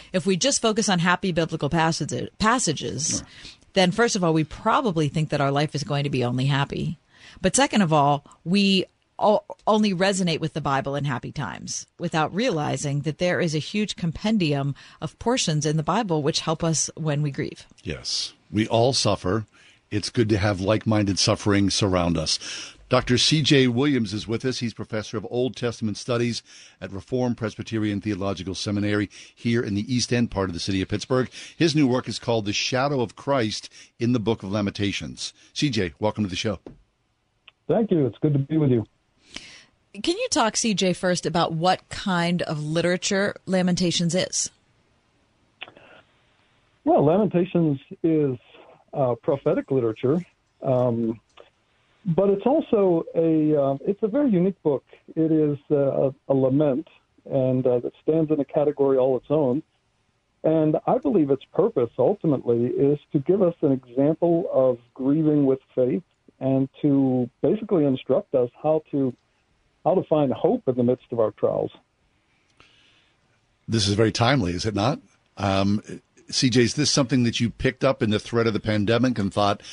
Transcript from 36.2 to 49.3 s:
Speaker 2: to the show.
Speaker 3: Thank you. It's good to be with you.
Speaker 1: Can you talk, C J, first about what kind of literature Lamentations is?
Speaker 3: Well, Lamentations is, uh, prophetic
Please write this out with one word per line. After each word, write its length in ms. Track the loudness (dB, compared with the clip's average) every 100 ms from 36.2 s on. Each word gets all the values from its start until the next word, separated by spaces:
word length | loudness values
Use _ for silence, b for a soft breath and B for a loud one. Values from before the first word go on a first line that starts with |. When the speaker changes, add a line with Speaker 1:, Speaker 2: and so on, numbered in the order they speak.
Speaker 2:
to 60 | -4
the 60 | -4
show. 240 | -6 -8 -12 -20 _ _ _ _ _ _ _ _ -2
Speaker 3:
Thank 240 | 0 2
you. 160 | 2 0
It's 120 | 0
good 160 | 0
to 40 | 0
be 200 | 0 2
with 120 | 2
you. 160 | 2 0 _ _ _ B B B B B B _ -8
Speaker 1:
Can 140 | -4 -4
you 100 | -2
talk, 240 | 0 0 0
C 180 | -2
J, 180 | 0 0
first 320 | 0 -2 -2
about 280 | -2 0 0
what 360 | 0 0 0 -4
kind 540 | -10 -2 0 0 -2
of 200 | -2 -6
literature 720 | -4 -2 0 0 -2 -2 -2 -4 -4
Lamentations 680 | 0 0 0 0 0 0
is? 360 | -2 -2 -4 -8 _ _ _ _ _ _ _ _ _ _ -20 -20 B B B B _ _ _ _ _ _ _
Speaker 3:
Well, 200 | 0 4
Lamentations 760 | 4 4 2 0 0 2 2 0 -6 -4
is, 340 | 0 2 0 -4 _ -20 B B B
uh, 220 | -2 -2 -2
prophetic 480 | -2